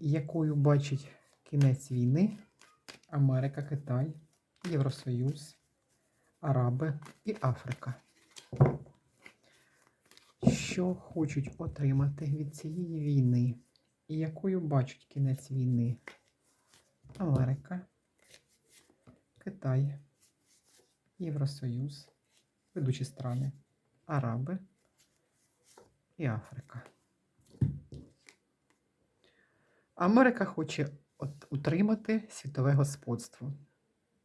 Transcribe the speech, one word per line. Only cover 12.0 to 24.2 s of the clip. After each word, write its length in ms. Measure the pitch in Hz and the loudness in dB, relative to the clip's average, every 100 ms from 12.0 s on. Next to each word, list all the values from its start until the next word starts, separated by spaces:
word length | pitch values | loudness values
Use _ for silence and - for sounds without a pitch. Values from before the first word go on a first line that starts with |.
| 143 - | 2 0
від 300 | 156 151 147 | -2 -2 -4
цієї 460 | - 156 165 175 160 | -8 -8 -6 -6 -4
війни? 540 | 147 143 127 123 123 117 _ _ _ _ - | 2 4 4 4 2 -2 _ _ _ _ -8
І 100 | 156 | -4
якою 420 | 160 156 190 185 | -4 -4 -2 -2
бачать 440 | 160 143 131 - | 0 0 0 -6
кінець 460 | _ - 135 135 - | _ -2 0 -2 -4
війни 460 | 131 127 120 120 117 - - _ _ _ _ _ - _ _ - - | -2 0 2 0 -2 -10 -20 _ _ _ _ _ -20 _ _ -16 -4
Америка, 640 | 180 131 127 135 - 180 185 _ _ _ - - _ _ _ - - _ - - _ _ | 0 2 2 -2 -6 -12 -12 _ _ _ -20 -20 _ _ _ -20 -20 _ -20 -20 _ _
Китай, 600 | - - 139 131 143 143 - _ _ _ _ _ _ - _ _ _ - | -14 -6 -2 0 0 -4 -14 _ _ _ _ _ _ -20 _ _ _ -10
Євросоюз, 920 | 170 147 139 - 131 120 143 - - _ _ _ _ _ _ | -6 -2 -2 -2 -6 -4 -6 -8 -20 _ _ _ _ _ _
ведучі 300 | 185 135 135 | -4 -2 -2
страни, 480 | 135 - 131 123 135 - _ _ _ _ - | -4 -8 -6 -4 -4 -8 _ _ _ _ -4
Араби 520 | 147 | -2